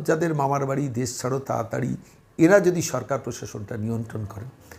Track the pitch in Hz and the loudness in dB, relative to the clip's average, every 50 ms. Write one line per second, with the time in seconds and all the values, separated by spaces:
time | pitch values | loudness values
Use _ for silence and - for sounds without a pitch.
0 | 147 165 165 156 170 170 156 147 139 135 143 139 139 135 135 143 147 139 117 120 | 2 0 2 2 2 0 0 0 0 0 0 0 0 0 0 -2 -2 -2 -2 -2
1 | 131 117 - - - 127 131 139 135 - 123 117 113 107 - 127 127 127 127 - | -4 -4 -4 -4 -4 -2 -2 -2 -2 -2 -2 -2 -2 -4 -4 -4 -2 -2 -4 -6
2 | - - - - _ _ - - 160 165 202 202 180 180 175 170 - - - 127 | -8 -16 -20 -20 _ _ 0 4 6 8 8 8 8 6 2 2 0 -2 -2 -4
3 | 120 - 139 127 - 131 117 - 107 104 - 107 104 - 120 107 104 113 117 117 | -4 -2 -4 -4 -4 -6 -10 -8 -10 -10 -10 -10 -10 -8 -8 -6 -4 -4 -4 -4
4 | 117 113 - 113 107 95 - 101 110 - - - - - - | -4 -6 -6 -8 -8 -8 -10 -12 -14 -14 -16 -20 -20 -20 -20